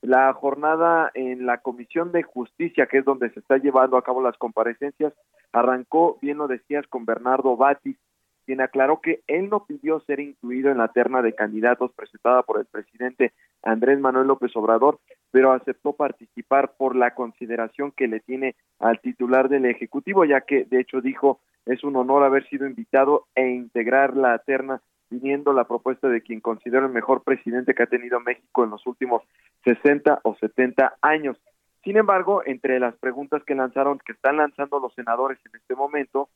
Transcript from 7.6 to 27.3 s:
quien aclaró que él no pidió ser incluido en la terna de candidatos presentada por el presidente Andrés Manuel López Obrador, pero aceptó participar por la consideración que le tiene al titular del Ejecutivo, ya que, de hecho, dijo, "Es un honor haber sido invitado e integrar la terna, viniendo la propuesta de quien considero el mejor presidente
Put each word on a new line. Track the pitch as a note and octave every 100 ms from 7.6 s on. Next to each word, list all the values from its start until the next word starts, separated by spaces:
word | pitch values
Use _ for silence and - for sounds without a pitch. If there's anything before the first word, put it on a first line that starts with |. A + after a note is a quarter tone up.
| C3+ C#3 C#3 C3 _ _ _ _
quien | - C3
aclaró | C3 C3+ C3+ D#3
que | - E3 -
él | D#3 G3
no | G#3
pidió | G3+ D3 C#3+ D#3+
ser | - C#3+
incluido | C#3+ C#3 A#2+ B2+ C3+
en | C3
la | A2+
terna | - A#2 B2+
de | A#2
candidatos | A2 G#2+ A2 A#2 B2 B2 -
presentada | G#2+ - A#2 B2+
por | - G#2+
el | -
presidente | G#2 G2+ A2 B2+ B2+ C3+ _ _ _
Andrés | - A2+ B2+ C#3
Manuel | C3+ B2+ C3
López | C3+ A#2+ A2+
Obrador, | G#2+ A2+ C3+ - _ - _
pero | C3 C3
aceptó | B2+ C3 B2+ D3
participar | D3 C#3 A#2+ A#2 - - C#3 C#3 _
por | C3+
la | B2+ A#2+
consideración | B2 A#2+ - A2+ A#2 A2+ - C#3+
que | - B2+
le | A2
tiene | - C3 C3+ - _ _
al | A#2 A#2
titular | B2+ B2 B2 C3 C3+
del | C#3
Ejecutivo, | B2+ A#2+ A#2 C#3 C#3+ F#3+ E3
ya | C3+
que, | - C#3 -
de | B2+
hecho, | B2+ C3
dijo, | B2 C3 C#3 A2 _ _
"Es | - B2
un | D3 C3+
honor | B2+ C#3
haber | C#3 C3+ C3+
sido | C#3 C3+
invitado | A#2+ A2+ C3+ C3+ D3 -
e | - B2+
integrar | B2 A#2+ B2 A#2 C3+ C#3 C3
la | C3 A#2
terna, | - C3+ C3+ C3 _ _ _
viniendo | A#2+ C3+ C#3 D3
la | C3+
propuesta | A#2+ A#2+ - B2+ C3+
de | A#2+
quien | - A2+
considero | A#2 A2 - B2
el | C3+
mejor | B2 A2+ C3
presidente | -